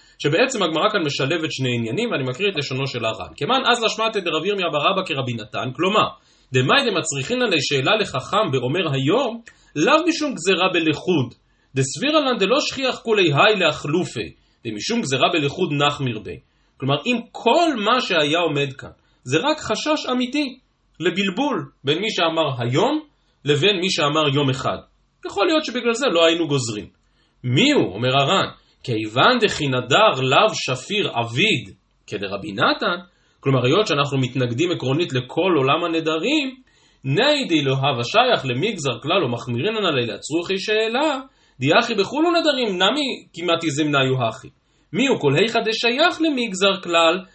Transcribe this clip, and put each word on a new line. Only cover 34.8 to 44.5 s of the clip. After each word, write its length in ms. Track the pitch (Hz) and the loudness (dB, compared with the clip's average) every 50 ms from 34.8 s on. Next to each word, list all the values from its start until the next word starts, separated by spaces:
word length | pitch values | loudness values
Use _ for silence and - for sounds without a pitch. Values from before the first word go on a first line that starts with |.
| 127 131 135 165 175 139 | -2 -2 0 0 -2 -2
לכל 400 | 131 120 - - - 160 175 190 170 | -2 -4 -4 -4 -2 0 0 2 2
עולם 280 | 139 131 135 147 165 175 | 2 2 2 2 0 0
הנדרים, 720 | 170 165 165 151 160 160 160 180 254 302 311 269 262 254 - _ _ _ _ _ _ _ _ - | -2 -2 -2 0 -2 -2 -2 0 0 0 0 -2 -4 -8 -14 _ _ _ _ _ _ _ _ -4
"ניידי 580 | 135 139 190 262 294 302 277 240 185 165 151 | -2 0 2 2 2 2 2 0 0 0 2
לא 120 | 139 135 131 | 2 2 0
הווה 300 | 135 135 143 131 120 120 | 2 2 0 0 0 -2
שייך 400 | - - 220 254 247 208 127 135 | 0 2 2 4 4 2 0 0
למגזר 540 | 131 120 127 175 233 208 160 139 131 117 113 | -2 -2 -2 -2 -2 -2 -2 -4 -4 -4 -4
כלל 220 | - 160 180 196 156 | -2 0 0 0 0
ומחמירינן 600 | 123 120 117 - 127 117 117 160 214 226 214 196 | 0 -2 -4 -4 -4 -4 -2 -2 -2 -2 -2 -2
עלי 220 | 170 147 123 120 | 0 0 0 -2
לצרוכי 520 | 110 101 101 - - 147 170 180 196 190 190 | -2 -6 -8 -6 -4 -4 -4 -2 -2 -4 -4
שאלה, 600 | 190 214 214 220 226 220 226 262 311 311 269 269 269 - _ _ _ _ _ - | -2 0 0 0 0 0 0 0 0 0 -2 -4 -6 -12 _ _ _ _ _ -2
דיאחי 340 | 127 143 180 233 233 240 226 | 2 4 4 4 4 2 0
בכולו 340 | 196 196 - 247 294 330 349 | 0 -2 0 0 0 2 2
נדרים, 520 | 339 330 320 311 269 262 240 208 185 180 | 2 4 2 2 2 2 0 0 2 2
נמי 440 | 190 202 262 302 285 247 196 - - _ | 2 2 2 2 -2 -2 -4 -8 -12 _
כמעט 320 | - 165 175 170 165 165 165 | -10 -4 -2 0 0 0 0
יזמניו 640 | 156 135 147 156 151 143 135 131 131 131 127 120 110 | 0 0 0 0 2 2 2 2 2 0 0 0 -2
הכי." 200 | - - - - | -4 -6 -14 -20